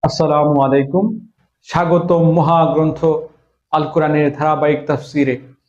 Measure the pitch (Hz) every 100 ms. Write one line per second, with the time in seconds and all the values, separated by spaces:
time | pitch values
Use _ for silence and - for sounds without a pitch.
0 | 156 - 156 151 147 143 135 139 139 175
1 | 208 - - _ _ _ _ 160 170 170
2 | 165 170 165 165 156 165 156 156 156 147
3 | 165 156 - _ _ _ _ 156 151 165
4 | 156 151 147 139 151 151 151 147 147 143
5 | - 151 135 127 - -